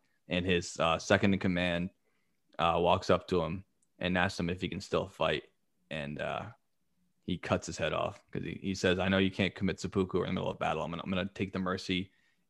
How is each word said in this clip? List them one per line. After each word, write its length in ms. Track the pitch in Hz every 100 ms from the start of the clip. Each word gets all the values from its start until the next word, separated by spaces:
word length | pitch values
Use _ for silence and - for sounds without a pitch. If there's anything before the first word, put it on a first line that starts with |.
| _ _ -
And 180 | 90 92
his, 320 | 87 - -
uh, 200 | 82 80
second 340 | - 98 101
in 60 | 92
command, 500 | 95 87 90 87 92 - _ _ _ _ _ -
uh, 160 | 85 82
walks 300 | 87 90 -
up 180 | 90 -
to 120 | 90
him 220 | 80 95 - _ _ -
and 180 | 90 92
asks 220 | 90 -
him 100 | 87
if 120 | 92
he 60 | 92
can 140 | 87
still 260 | - 87 -
fight. 360 | - 80 76 - _ _ _ -
And, 320 | 76 73 73
uh, 220 | 73 69 110 - _ _ _ _ _ _ -
he 120 | 87
cuts 280 | - 98 -
his 120 | -
head 160 | 78
off 280 | 82 82 - _
'cause 120 | -
he, 160 | 85 -
he 140 | 98 95
says, 240 | 95 90
"I 80 | 95
know 100 | 98
you 140 | 95
can't 240 | - 92 -
commit 240 | 95 80
seppuku 420 | 90 98 92 92
in 60 | 92
the 60 |
middle 160 | 92 90
of 80 | -
battle. 240 | 82 78
I'm 60 | 78
gonna, 100 | 85
I'm 60 | -
gonna 200 | 101 101
take 200 | - 98
the 60 | 95
mercy 520 | 92 95 - 92 101 _ _ _